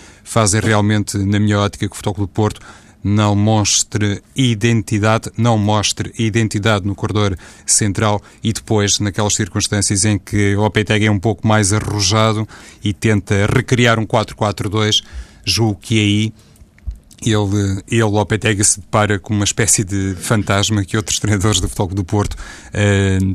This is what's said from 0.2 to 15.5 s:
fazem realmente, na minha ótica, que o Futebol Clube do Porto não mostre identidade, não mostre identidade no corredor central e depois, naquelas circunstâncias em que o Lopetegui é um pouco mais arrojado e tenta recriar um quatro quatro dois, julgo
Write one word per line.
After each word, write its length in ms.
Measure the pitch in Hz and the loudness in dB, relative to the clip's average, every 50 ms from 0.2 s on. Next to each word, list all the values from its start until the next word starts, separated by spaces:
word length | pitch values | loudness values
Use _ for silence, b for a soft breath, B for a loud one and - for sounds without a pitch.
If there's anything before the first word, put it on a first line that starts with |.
| B | B
fazem 380 | - - 117 110 104 95 110 | -2 0 2 2 2 2 0
realmente, 580 | 98 110 110 104 104 104 107 104 98 - - 101 | 2 2 2 2 2 2 0 0 -2 -2 -4 -4
na 220 | 98 98 104 101 | -2 0 0 2
minha 180 | 104 104 104 101 | 2 2 2 2
ótica, 300 | 101 98 - - 107 98 | 0 0 -2 -4 -6 -8
que 40 | - | -8
o 40 | |
Futebol 180 | - - 107 98 | -6 -6 -6 -4
Clube 160 | 101 101 92 | -4 -6 -4
do 40 | - | -2
Porto 260 | - 107 107 - B B B B B B B B B - | 0 0 0 -2 B B B B B B B B B -2
não 320 | 98 101 107 107 104 104 | 0 0 2 2 2 2
mostre 880 | 101 104 107 110 107 104 - - - - - - 107 104 104 101 85 - _ - | 2 2 4 4 2 2 0 0 -2 -2 -4 -2 -2 -2 -2 -2 -4 -8 _ -4
identidade, 920 | - 135 123 117 101 110 117 117 113 101 - 117 104 101 110 110 113 - - - | 0 0 0 0 0 2 2 2 0 0 -2 -2 0 2 2 2 0 -2 -4 -4
não 200 | - 113 120 117 | 0 0 2 2
mostre 560 | 107 101 104 107 107 101 - - - - 117 - - | 2 2 2 2 0 0 -2 -4 -6 -8 -8 -6 -4
identidade 680 | 117 110 98 113 113 104 - 107 101 113 110 101 92 | -4 0 0 0 0 0 -2 0 0 2 0 2 0
no 80 | 101 98 | -2 -4
corredor 400 | - - 101 98 107 104 101 95 B B B B B B | -4 -6 -4 -2 0 0 0 -2 B B B B B B
central 560 | - - - 113 104 92 113 110 107 104 98 B B B B - | -2 -2 0 0 0 0 0 0 0 0 0 B B B B -4
e 100 | 113 110 | -4 -4
depois, 460 | - - - 113 107 101 101 - - | -4 -4 -2 0 0 2 0 0 0
naquelas 360 | 104 104 92 - 107 101 - | -2 -2 -2 -2 -2 0 0
circunstâncias 720 | - 110 98 - 104 98 - - 104 98 - 107 98 104 | -2 -4 -4 -2 -4 -2 -2 -2 -2 0 0 0 0 2
em 140 | 110 104 98 | 0 0 0
que 360 | - - - 104 101 101 101 | -2 -4 -2 0 2 2 2
o 60 | 98 | 2
Lopetegui 460 | 107 107 - 110 104 - 110 107 107 | 0 0 0 0 0 0 0 2 2
é 40 | 107 | 2
um 80 | 104 101 | 2 2
pouco 280 | - 117 104 - - | 0 -2 -2 0 0
mais 260 | 110 110 107 104 90 104 | 2 2 2 2 2 0
arrojado 760 | 107 92 92 101 104 98 92 107 110 110 110 107 107 110 B B B B B B B - | 0 -2 -2 -2 -2 0 2 2 2 2 2 0 -2 -4 B B B B B B B -6
e 80 | 107 98 | -6 -4
tenta 540 | - - 113 107 104 92 - 107 98 101 | -2 0 0 0 0 0 0 0 2 2
recriar 520 | 110 - 127 120 - 131 120 123 120 113 110 | 2 2 0 2 2 2 4 4 4 2 2
um 80 | 107 | 0
quatro 300 | - - 117 104 - - | 0 0 0 0 -2 -4
quatro 320 | - 110 104 101 - 98 104 | -4 -2 -2 -2 -4 -6 -4
dois, 320 | 92 110 107 107 107 - B B B B B B B B B | -2 0 0 0 0 0 B B B B B B B B B
julgo 360 | - | -6